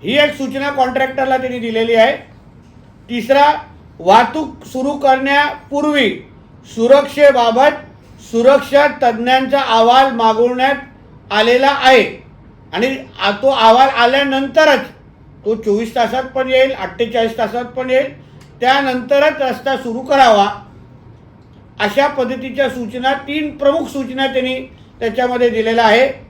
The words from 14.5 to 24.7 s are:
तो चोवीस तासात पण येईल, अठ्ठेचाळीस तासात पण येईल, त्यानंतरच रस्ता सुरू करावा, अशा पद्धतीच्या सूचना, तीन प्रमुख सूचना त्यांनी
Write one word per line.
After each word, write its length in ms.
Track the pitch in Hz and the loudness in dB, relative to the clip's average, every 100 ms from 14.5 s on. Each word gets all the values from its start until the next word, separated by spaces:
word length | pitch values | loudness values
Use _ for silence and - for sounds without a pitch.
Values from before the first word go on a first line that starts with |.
| - 311 262 247 - - - - - | 2 4 2 -2 -18 -20 -20 -20 -12
तो 100 | 208 | -6
चोवीस 400 | 220 220 202 226 | -6 -2 -2 -2
तासात 300 | 247 226 247 262 | -2 -2 -2 -6
पण 140 | 262 262 | -6 0
येईल, 240 | 262 262 | 2 2
अठ्ठेचाळीस 640 | 262 185 - 233 233 226 226 | 0 -10 -6 -4 -2 -2 -2
तासात 260 | 220 240 240 | -4 -4 -8
पण 240 | 254 254 | -8 -2
येईल, 220 | 254 277 - - - - - | 0 0 -8 -20 -20 -20 -4
त्यानंतरच 800 | 240 277 269 254 240 277 302 294 | 0 2 0 -4 0 2 2 0
रस्ता 360 | 269 214 269 262 | -6 -4 -6 -6
सुरू 240 | 247 226 | -6 -10
करावा, 480 | 262 277 254 208 202 - - - - - - - - _ - - - - | -2 2 4 4 2 -2 -16 -20 -20 -20 -20 -20 -20 _ -20 -20 -20 -6
अशा 260 | 208 233 285 | -4 0 0
पद्धतीच्या 600 | 285 247 254 262 262 269 | 0 -6 -6 -10 -4 -4
सूचना, 420 | 254 226 247 262 277 | -4 -10 -6 -4 -4
तीन 380 | 277 294 302 - | -6 -6 -6 -2
प्रमुख 300 | 277 311 - | 0 0 -4
सूचना 380 | 277 262 262 269 | -8 -8 -4 -4
त्यांनी 280 | 262 254 262 262 | -2 -4 -6 -10